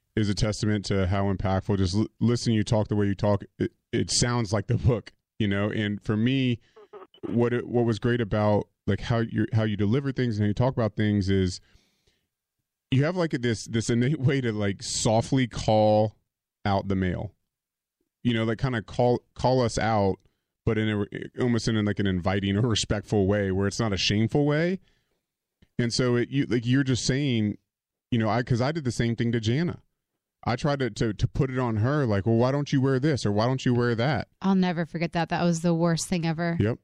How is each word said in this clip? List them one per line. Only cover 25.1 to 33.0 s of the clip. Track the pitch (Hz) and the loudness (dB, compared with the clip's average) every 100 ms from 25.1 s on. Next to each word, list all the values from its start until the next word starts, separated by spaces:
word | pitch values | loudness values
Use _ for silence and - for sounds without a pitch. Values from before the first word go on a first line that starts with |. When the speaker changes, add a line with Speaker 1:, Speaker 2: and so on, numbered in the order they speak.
| _ _ _ _ _ _ - | _ _ _ _ _ _ -4
Speaker 1:
And | 120 | -2
so | - 127 120 | 0 2 2
it, | 120 | 0
you, | 135 - | -2 0
like, | 120 117 | 0 2
you're | 135 135 | 2 2
just | 120 - | 0 0
saying, | 131 143 113 104 - _ _ _ _ _ | 0 0 0 0 -4 _ _ _ _ _
you | 117 | -2
know, | 110 | 0
I, | 113 | 0
'cause | 123 117 | 0 0
I | 127 | 0
did | 160 127 | -2 -4
the | |
same | - 117 113 | -2 -2 0
thing | 120 | -2
to | 117 | 0
Jana. | 107 131 175 - _ _ _ _ _ _ - | 0 0 -2 -6 _ _ _ _ _ _ -6
I | 120 | -2
tried | 151 143 | -2 -2
to, | 127 | -2
to, | 110 117 | -2 -4
to | 101 - | -2 -4
put | - 135 | -2 -2
it | 127 | -2
on | 123 107 | -2 0
her, | 120 147 127 | 0 0 0
like, | 101 113 | 0 2
"Well, | 113 | 2
why | 123 | 2
don't | 143 143 | 0 0
you | 139 | 0
wear | 135 | 2
this | 131 | 2